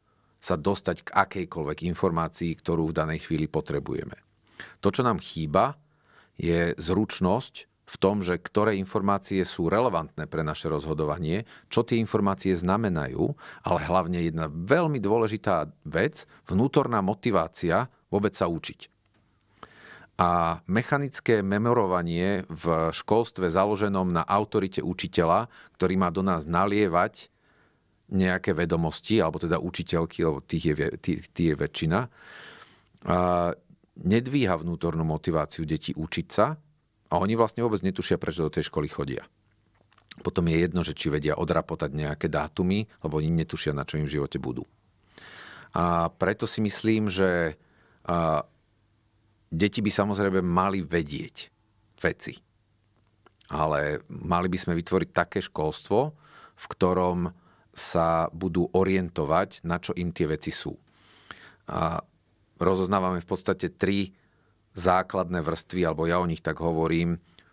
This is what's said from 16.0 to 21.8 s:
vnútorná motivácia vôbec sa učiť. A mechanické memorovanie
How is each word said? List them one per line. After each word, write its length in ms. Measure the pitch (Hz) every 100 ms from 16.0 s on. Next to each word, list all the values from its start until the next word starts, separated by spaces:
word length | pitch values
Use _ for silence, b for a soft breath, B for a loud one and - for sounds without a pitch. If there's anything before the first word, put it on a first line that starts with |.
| 104 - - b b
vnútorná 520 | 92 135 147 127 110
motivácia 880 | 95 110 120 95 80 - 87 92 127 b b
vôbec 240 | 101 104
sa 120 | - 87
učiť. 440 | 82 - - - _ _ _ _ _ _ B B B B B B -
A 480 | 87 85 82 82 -
mechanické 800 | 104 - 143 143 - - 110
memorovanie 1040 | 95 104 117 120